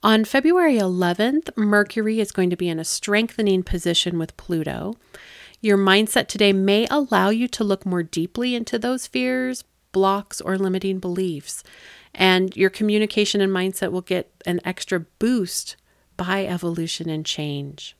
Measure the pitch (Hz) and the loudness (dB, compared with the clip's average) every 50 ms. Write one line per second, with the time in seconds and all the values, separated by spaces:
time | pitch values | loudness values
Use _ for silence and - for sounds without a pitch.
0 | - 208 220 220 220 - - 269 269 311 349 370 349 320 277 226 202 185 185 180 | 4 4 4 4 2 2 0 2 4 4 4 4 4 4 4 4 2 2 2 2
1 | 185 175 175 - 214 240 269 302 330 - - - 214 208 208 208 208 202 - 226 | 2 0 2 2 0 2 2 0 -2 -4 -4 0 2 4 4 4 4 2 0 -2
2 | 214 214 220 226 214 190 - - 185 180 180 175 180 175 165 160 160 - - - | -2 0 0 0 -2 -2 0 0 0 0 2 0 -2 -2 -2 -4 -4 -4 -6 -6
3 | - - 202 208 226 226 - - 220 202 190 185 185 - - 175 - 175 170 - | -2 0 0 0 0 0 -2 0 2 2 2 2 2 0 -2 -2 0 0 0 0
4 | - 175 175 170 160 - - - - - 180 165 156 - 135 - 160 190 226 _ | 0 0 -2 -4 -4 -6 -8 -18 -8 -4 -4 -4 -2 -4 -6 -6 -6 -8 -8 _
5 | _ _ _ - - - - - - - - _ - 214 202 196 196 190 185 202 | _ _ _ -20 -20 -20 -20 -20 -20 -20 -20 _ 0 2 4 4 6 6 6 6
6 | 220 208 - - - - - 202 214 202 196 190 190 196 202 208 233 - - 302 | 4 4 2 0 0 0 0 2 4 4 4 4 2 2 2 2 2 0 0 -2
7 | 285 254 226 190 185 196 214 226 240 240 - - 226 202 196 190 - 190 180 180 | 0 2 2 2 2 2 2 0 -2 -4 -4 -4 -2 -2 -2 -2 -2 -4 -2 -2
8 | 170 165 - 170 165 180 _ - 240 254 247 240 233 - - 233 214 240 254 254 | -4 -4 -4 -6 -6 -4 _ -6 -4 -4 -4 -4 -6 -4 -6 -4 -2 -2 -4 -4
9 | - - - 254 254 254 254 254 254 254 254 - - _ _ _ _ _ _ 190 | -6 -6 -4 -4 -2 -2 -2 -2 -4 -4 -6 -8 -12 _ _ _ _ _ _ 2
10 | 190 190 196 202 202 _ - - - - 190 190 196 190 185 190 185 196 190 190 | 2 2 2 0 -2 _ -14 -10 -6 -4 -2 -2 0 0 -2 -2 -2 -2 -4 -4
11 | 180 185 175 180 190 185 165 143 - - - - - - - - - - - - | -4 -6 -4 -2 -2 -2 -4 -6 -8 -12 -14 -14 -14 -18 -20 -20 -20 -20 -20 -20
12 | - _ _ - 190 190 185 185 185 190 - - 190 190 185 - 214 208 208 214 | -20 _ _ 2 4 4 6 4 2 0 0 2 2 2 2 0 0 2 2 2
13 | 214 208 - - 208 202 - 208 196 196 190 185 180 190 190 - - 185 - 185 | 2 2 2 0 0 2 2 0 2 2 2 0 -2 -2 -2 -2 -4 -4 -4 -4
14 | 185 - 190 180 - _ _ _ - - 175 180 - 185 180 - - - - 175 | -4 -2 -4 -4 -4 _ _ _ -6 -4 -4 -4 -4 -6 -8 -8 -6 -4 -4 -4
15 | 165 _ _ _ 214 226 254 240 190 175 - - - - - _ _ _ _ _ | -4 _ _ _ 0 0 2 0 0 -2 -4 -8 -8 -8 -14 _ _ _ _ _
16 | _ _ _ _ 180 180 190 196 196 - 180 175 - 175 170 165 165 165 - - | _ _ _ _ -4 -2 -2 -2 -2 -2 -4 -4 -4 -4 -4 -4 -4 -6 -6 -8
17 | 165 165 160 156 160 - - - 151 151 143 143 143 143 143 - - - - _ | -6 -6 -6 -6 -6 -6 -6 -6 -4 -6 -6 -6 -8 -10 -12 -16 -18 -18 -20 _